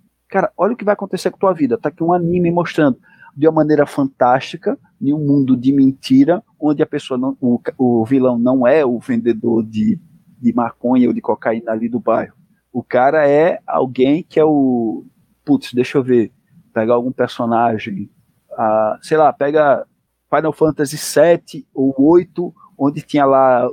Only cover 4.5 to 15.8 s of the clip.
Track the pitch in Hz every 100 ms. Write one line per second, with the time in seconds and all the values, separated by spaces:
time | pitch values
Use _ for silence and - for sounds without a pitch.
4.5 | 165 208 277 _ - 139 151 147 143 131
5.5 | 127 127 139 135 135 - 135 143 175 -
6.5 | - 147 151 151 147 - 127 131 139 127
7.5 | 120 - - 123 120 113 135 127 120 120
8.5 | 131 123 151 131 117 117 117 117 113 117
9.5 | 113 110 110 107 170 _ _ _ - 120
10.5 | 120 117 - 120 127 120 113 - 107 127
11.5 | 113 113 110 113 117 113 113 - _ _
12.5 | _ _ 123 - 123 135 156 143 143 165
13.5 | - - 160 135 123 131 156 - - 156
14.5 | 147 135 123 113 95 - _ _ _ -
15.5 | 135 - 123